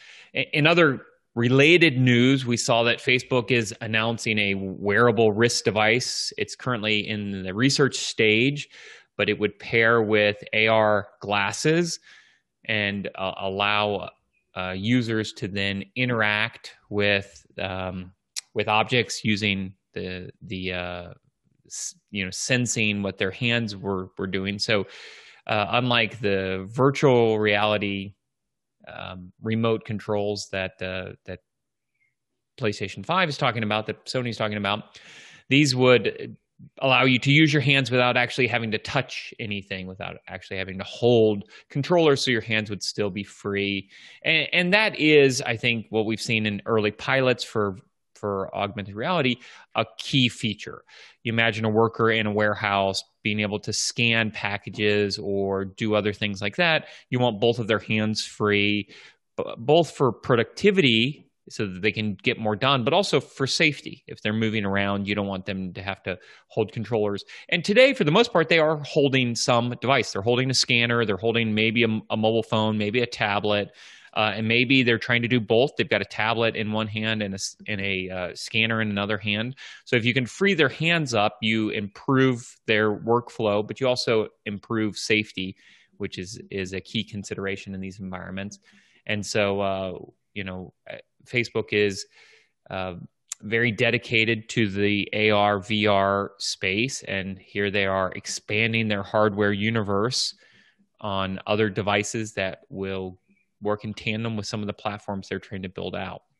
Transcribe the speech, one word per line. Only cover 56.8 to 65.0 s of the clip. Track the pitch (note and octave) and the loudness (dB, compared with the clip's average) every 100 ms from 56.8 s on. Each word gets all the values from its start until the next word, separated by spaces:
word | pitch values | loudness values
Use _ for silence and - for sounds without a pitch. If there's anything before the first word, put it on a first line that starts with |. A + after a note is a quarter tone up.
| - - _ | -2 -16 _
You | B2 | 0
want | B2 G2+ | 0 2
both | A#2+ A#2+ | 2 2
of | A2 | 0
their | G#2 | 0
hands | - A2 G#2+ G#2 | 0 0 0 -2
free, | - - G#2 G2+ G#2 G#2 - - - _ _ - | -8 -2 2 2 2 0 -4 -16 -20 _ _ -10
b-, | - - | -8 -6
both | A#2+ E3 D#3 | 2 4 4
for | - C3 | 0 0
productivity | - - A#2 A2 - G3+ G3 C3+ A2+ B2 - _ _ - | 0 2 2 2 2 2 6 4 4 2 -4 _ _ -14
so | - G#2 | -6 -6
that | F2+ | -2
they | G#2 | -2
can | A2 G#2+ F#2 | -2 -4 -2
get | B2 A2+ | -2 -2
more | G#2+ G2+ | -2 0
done, | C3 C3+ | 0 2
but | A#2 | 2
also | F3+ G3 C#3+ | 2 2 0
for | - - C3 | -2 -4 -2
safety. | - D#3+ C#3+ - - - | 2 0 0 -10 -16 -16
If | - | -6
they're | A2 | -2
moving | A2 A2 G#2+ G2 | 0 0 0 0
around, | G2 G2+ G2+ | 0 0 0